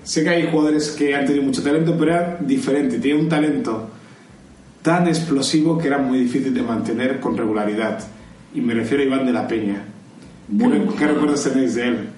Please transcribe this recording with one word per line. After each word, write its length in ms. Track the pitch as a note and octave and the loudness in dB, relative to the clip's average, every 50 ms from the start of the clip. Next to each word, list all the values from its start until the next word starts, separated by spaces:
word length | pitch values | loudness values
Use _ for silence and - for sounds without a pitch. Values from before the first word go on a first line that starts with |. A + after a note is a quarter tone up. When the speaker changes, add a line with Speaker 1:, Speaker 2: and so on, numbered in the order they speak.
Speaker 1:
Sé 200 | - - - E3 | -10 -4 -2 0
que 60 | D#3 F3+ | 2 2
hay 200 | E3+ E3+ D#3 D#3+ | 2 2 2 2
jugadores 400 | D#3+ D#3 D3+ D3+ D3+ D3+ - - | 2 2 2 2 2 0 0 -2
que 240 | - - D3 C#3+ C#3 | -2 0 0 0 2
han 100 | C#3 C3+ | 2 0
tenido 200 | C#3 C#3+ C#3+ C3+ | 2 2 2 0
mucho 180 | B2+ A#2+ - | 0 -2 0
talento, 340 | - C#3+ D3+ D#3+ E3 E3 D3+ - | 0 0 2 2 2 2 2 2
pero 140 | D3+ D#3+ | 2 2
era 240 | E3+ F3 F3 F3+ - - | 2 2 0 -2 -4 -4
diferente, 580 | D3+ C3 C3+ C3 - - C#3 D3 C3+ B2 A#2 - | -2 0 0 0 0 0 0 0 0 0 0 0
tenía 180 | B2 C#3 D3 | 0 0 2
un 120 | D#3 D#3+ D#3+ | 2 2 2
talento 600 | D#3+ D3+ D3+ D3+ C#3 C3 A#2+ A#2 A2 G#2+ A2+ - - - - - - - - - - - - - - - - - - - | 2 2 0 0 0 -2 -2 -4 -4 -6 -8 -10 -14 -18 -20 -20 -20 -20 -20 -20 -20 -20 -20 -20 -20 -20 -20 -20 -20 -4
tan 260 | - D#3+ E3+ F3+ F3 E3+ | 0 0 2 2 2 2
explosivo 720 | D#3+ - - - C#3 C3+ C3+ - - D#3 D#3 E3 D#3+ - | 0 0 0 0 0 0 0 0 0 2 2 2 2 2
que 80 | - C#3 | 0 0
era 80 | C#3+ C#3 | 0 0
muy 200 | C3+ B2+ C3 C3 | 0 0 2 2
difícil 340 | B2 - - C3+ C3 C3+ | 2 0 0 -2 -2 -2
de 100 | B2 B2 | -2 -2
mantener 580 | A#2+ A#2 A2+ G#2+ - - A2+ A#2+ B2+ C3 - - | -2 -2 -2 -2 -2 -2 -2 -2 -2 -2 -2 -2
con 160 | - A2+ G#2 - | -2 -2 -2 -2
regularidad. 600 | A2+ G#2+ G#2+ G#2 G#2 G#2 G#2 A2 A2 A2 - - - - - - - - - - - - - | -2 -2 -2 -2 -2 -2 -2 -2 -2 -2 -4 -6 -10 -14 -18 -20 -20 -20 -20 -20 -20 -10 -6
Y 60 | - | -4
me 140 | A#2+ A#2 A2+ | -2 0 0
refiero 280 | A2+ A2+ - C#3 C#3 | -2 0 0 0 2
a 40 | C#3 | 2
Iván 180 | C3+ C3 B2+ B2+ | 2 0 0 0
de 80 | B2+ | 0
la 160 | A2+ G#2+ G#2 - | 0 0 -2 -2
Peña. 280 | A#2 A2 G#2 G2 G2+ | -2 -2 -2 -2 -4
¿Qué 60 | G2+ - - - - - - - - - - - - - - | -6 -8 -12 -18 -20 -20 -20 -20 -20 -20 -20 -20 -20 -8 -4
Speaker 2:
Bueno, 260 | - G#2+ A#2+ - G#3+ G3+ - - | 0 2 4 4 4 4 2 0
Speaker 1:
re-, 40 | - - | 0 0
qué 80 | D3+ | 0
recuerdos 360 | D3+ D3 D3 D3 D3 C#3+ C3 - | 2 2 2 2 2 0 0 0
tenéis 300 | C3+ B2+ C3+ C3 A#2 G#2+ | 0 0 0 0 0 0
de 140 | A#2+ A#2+ B2 | 0 0 0
él? 100 | A2+ G#2 G2 - - | -2 -2 -4 -8 -14